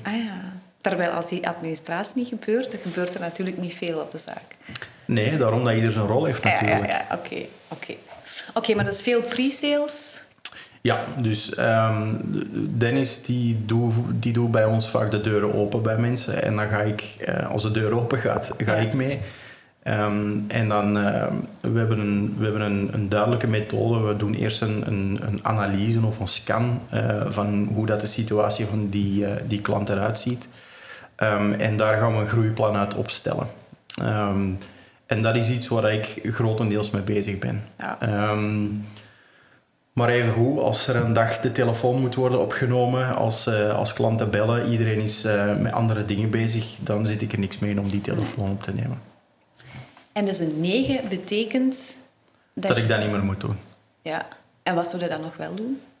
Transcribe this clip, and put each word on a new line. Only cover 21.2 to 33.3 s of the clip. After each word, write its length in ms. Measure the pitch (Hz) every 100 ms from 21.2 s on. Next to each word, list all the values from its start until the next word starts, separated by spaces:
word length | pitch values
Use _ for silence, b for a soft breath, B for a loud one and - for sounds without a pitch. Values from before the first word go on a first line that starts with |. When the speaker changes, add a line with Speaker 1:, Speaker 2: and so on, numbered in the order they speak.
| - - - -
Speaker 2:
we 160 | 117 113
hebben 200 | 113 107
een, 360 | 104 101 107 -
we 60 |
hebben 180 | 107 107
een, 280 | 104 101 98
een 160 | 113 98
duidelijke 380 | 104 110 120 117
methode. 520 | 107 - 107 110 113
We 160 | 107
doen 180 | 104 104
eerst 280 | 117 110 110
een, 260 | 107 107 -
een, 320 | 101 98 101
een 180 | 107 101
analyse 600 | - 107 98 98 110 113
of 140 | 113 110
een 80 | 98
scan, 540 | - - 107 120 120 -
eh, 320 | 110 110 104 98
van 400 | 104 104 101 104
hoe 120 | 104
dat 160 | 107 104
de 60 | 104
situatie 580 | - 110 104 107 104
van 240 | 104 110 101
die, 360 | 101 101 101
eh, 100 | 101 101 110
die 140 | 104
klant 280 | 104 107 101
eruit 300 | 98 107 110
ziet. 280 | 127 120 - B B B B B B
Ehm, 360 | - 107 104 104
en 240 | 101 110 107
daar 200 | 107 107
gaan 160 | 113
we 20 | 110
een 60 | 107
groeiplan 480 | 113 110 110 107
uit 180 | 101 101
opstellen. 540 | 110 - - -